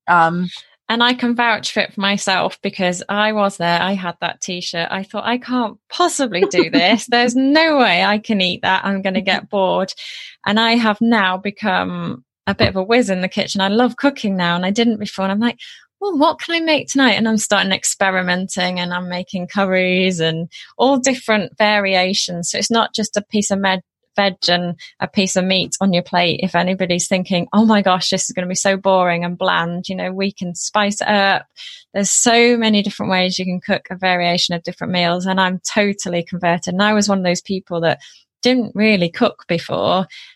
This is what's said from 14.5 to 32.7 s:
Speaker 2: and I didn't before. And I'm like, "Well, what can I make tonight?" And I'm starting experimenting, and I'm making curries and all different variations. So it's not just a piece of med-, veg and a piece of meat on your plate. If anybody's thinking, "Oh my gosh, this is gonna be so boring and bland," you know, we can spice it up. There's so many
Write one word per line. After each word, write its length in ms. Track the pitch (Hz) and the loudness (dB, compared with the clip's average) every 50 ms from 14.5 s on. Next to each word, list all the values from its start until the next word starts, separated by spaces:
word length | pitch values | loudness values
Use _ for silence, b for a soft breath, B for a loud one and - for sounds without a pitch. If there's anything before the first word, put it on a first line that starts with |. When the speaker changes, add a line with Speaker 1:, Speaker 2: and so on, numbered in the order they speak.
| 170 | 0
Speaker 2:
and 100 | 175 185 | 0 0
I 60 | 190 | -2
didn't 280 | 202 233 233 240 220 208 | 0 2 2 2 2 0
before. 260 | 208 202 - - 190 | -4 -10 -6 -4 -2
And 80 | 190 196 | -2 0
I'm 80 | 208 | 0
like, 180 | 233 240 - B B B B B B B _ - | 0 -2 -2 B B B B B B B _ -6
"Well, 180 | 392 403 359 262 | -6 -2 0 2
what 220 | 294 330 311 320 | 2 2 2 -2
can 160 | - - 339 | -6 -4 -4
I 60 | 330 | -2
make 260 | 330 320 311 277 - - | 0 0 0 0 0 -2
tonight?" 300 | - 277 269 247 196 - | 0 2 4 4 4 2
And 100 | 220 226 | 2 2
I'm 100 | 220 208 | 0 0
starting 360 | - - 208 196 185 190 190 | 0 2 2 2 2 2 -2
experimenting, 1080 | - - - - - 202 190 190 185 185 180 180 185 190 185 - 190 180 180 180 180 | -2 -2 -4 -2 0 0 0 2 0 0 0 -2 -2 -2 -6 -4 -4 -2 -2 -2 -4
and 140 | 180 175 180 | -4 -4 -4
I'm 160 | 180 180 180 | -6 -6 -6
making 380 | 180 180 185 - - 185 175 170 | -6 -8 -8 -6 -8 -8 -8 -6
curries 760 | - 202 196 190 185 185 185 185 185 185 185 190 185 165 | -2 -2 0 0 2 0 2 2 2 2 2 0 0 0
and 280 | 160 165 160 160 170 - B B B B B B | -2 -2 -2 -4 -6 -8 B B B B B B
all 200 | 240 262 285 262 | 2 2 4 2
different 600 | 254 277 254 254 - - 220 214 180 - - - | 2 0 -2 -2 0 0 0 0 0 -4 -2 0
variations. 920 | 214 208 208 208 202 190 190 185 180 185 196 - - - 180 170 175 - | 2 2 4 2 2 2 2 2 2 2 0 -2 -4 -4 -6 -6 -6 -6
So 80 | - 208 | -4 -4
it's 140 | 202 - | -2 0
not 240 | 226 226 220 - - | 2 2 2 0 -2
just 220 | - 214 - - 208 | -4 -6 -2 -4 -6
a 40 | 202 _ | -6 _
piece 220 | - 208 208 - | -2 -2 0 0
of 80 | 202 196 | -2 0
med-, 220 | 196 190 190 185 - _ _ _ _ _ - | 0 0 0 -2 -4 _ _ _ _ _ -2
veg 220 | - 202 196 185 - - - | 0 0 0 0 -2 -2 0
and 300 | 175 175 180 175 170 B B B B B | 0 0 0 -4 -6 B B B B B
a 80 | - - | -8 -4
piece 280 | - - 190 190 - | 0 0 0 0 2
of 100 | 190 180 | 0 0
meat 300 | 185 190 185 - - - - | 2 2 0 0 -2 -4 -2
on 140 | 196 196 180 | 0 2 2
your 80 | 175 | 2
plate. 380 | 180 - - 175 175 175 - - | 0 0 0 0 2 2 0 -2
If 140 | - 185 - | -2 0 0
anybody's 520 | 175 175 180 190 190 190 180 175 175 - - | 0 0 0 0 -2 -2 -2 -2 -2 -2 0
thinking, 400 | 196 185 180 - 190 175 - - - | -2 -2 0 0 0 -2 -2 0 2
"Oh 120 | 208 226 | 4 4
my 180 | 220 220 202 190 | 6 4 4 4
gosh, 260 | 196 180 180 - - | 4 2 2 2 0
this 180 | 190 185 - - | -2 -2 -2 -4
is 40 | - | -4
gonna 140 | 185 180 180 | -6 -6 -4
be 80 | 185 | -4
so 200 | - - 196 196 190 | -2 0 0 0 0
boring 460 | - 196 190 185 180 180 170 170 175 | 2 2 4 4 4 2 0 0 -2
and 140 | 175 175 180 | -4 -4 -4
bland," 520 | 190 185 180 170 165 170 175 180 180 - | -2 0 0 0 0 -2 -4 -6 -6 -6
you 60 | 190 | -6
know, 160 | 180 180 185 | -6 -6 -6
we 200 | 185 190 196 196 | -4 -4 -4 -4
can 240 | - - 185 175 175 | -4 -6 -8 -8 -8
spice 460 | - - - - 214 208 202 208 - | -8 -10 -4 -2 0 0 0 -2 -2
it 60 | - - | -2 0
up. 380 | 208 202 196 196 190 - - _ B B B B B B B B - | 2 2 2 2 2 0 -2 _ B B B B B B B B -4
There's 160 | 202 202 185 | -4 -2 0
so 480 | - - - 240 226 233 240 240 240 233 | 0 2 2 4 4 6 6 4 4 4
many 240 | 226 220 | 2 2